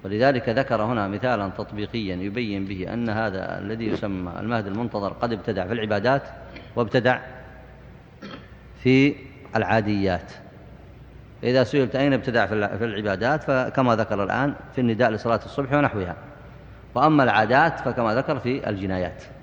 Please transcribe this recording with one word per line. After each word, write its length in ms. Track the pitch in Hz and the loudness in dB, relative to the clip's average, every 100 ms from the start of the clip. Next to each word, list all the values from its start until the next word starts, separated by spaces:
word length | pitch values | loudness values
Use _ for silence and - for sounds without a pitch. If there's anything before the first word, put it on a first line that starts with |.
ولذلك 440 | 98 107 131 127 117 | -2 2 4 4 0
ذكر 340 | 117 135 113 | 0 2 0
هنا 260 | 107 123 98 | 2 0 0
مثالا 420 | 101 127 113 98 95 | -2 0 0 -2 -6
تطبيقيا 580 | 104 107 104 117 101 90 | -8 -6 -6 -4 -4 -4
يبين 480 | 98 110 113 98 | -4 -4 -4 -4
به 280 | 98 95 90 | -4 -6 -6
أن 180 | 113 117 | -4 -2
هذا 480 | 107 110 95 87 90 | 0 -2 -2 -6 -6
الذي 280 | 98 113 113 | -6 -4 -4
يسمى 460 | 101 104 92 90 87 | -2 -4 -4 -6 -6
المهدي 280 | 104 120 101 | -2 -2 -2
المنتظر 440 | 98 120 107 98 | -4 -4 -2 -4
قد 200 | - 120 | -2 -4
ابتدع 340 | 107 117 98 92 | -2 -2 -2 -2
في 60 | |
العبادات 500 | 117 107 104 117 139 - - - - - - | -2 0 0 2 0 -2 -16 -16 -18 -8 -2
وابتدع 420 | 113 131 120 120 - - - - - - - - - - - - - - - - | 2 4 4 2 -4 -16 -18 -18 -20 -20 -20 -20 -20 -18 -16 -16 -18 -20 -20 -2
في 320 | 127 131 139 - - - - 113 | 6 6 6 2 -12 -18 -4 -2
العاديات. 760 | 92 110 104 104 95 87 - - - - - - - - - - - - | 4 2 4 2 2 0 -4 -16 -18 -20 -20 -20 -20 -20 -20 -20 -20 -4
فإذا 220 | 117 127 | 2 4
سئلت: 320 | 123 143 127 131 | 4 2 2 2
"أين 160 | 143 | 2
ابتدع 340 | 131 101 117 98 | 2 2 2 2
في 80 | |
الع-، 220 | 107 101 95 | 2 0 -2
في 80 | |
العبادات؟" 580 | 117 101 104 95 120 151 | -4 -2 -2 0 0 0
فكما 540 | - 131 120 - 127 110 | 0 0 2 2 4 2
ذكر 280 | 107 101 | 2 0
الآن 300 | 95 104 143 139 - | 0 0 0 -2 -8
في 60 | - | 0
النداء 300 | 123 107 120 | 0 4 2
لصلاة 300 | 110 117 113 | 2 0 0
الصبح 280 | - - 131 | -2 -6 0
ونحوها، 440 | 147 139 104 90 90 - - - - - - - | 2 2 0 -6 -8 -14 -18 -18 -20 -20 -20 -6
وأما 280 | 123 151 151 | 2 6 6
العادات 580 | 123 104 110 131 160 - | 6 4 6 4 4 0
فكما 340 | - 117 117 | -4 0 0
ذكر 240 | 113 131 139 | 0 0 -2
في 300 | 120 135 - | -2 -2 -2
الجنايات. 540 | 101 98 92 87 - - - | -2 -2 -2 -4 -6 -16 -18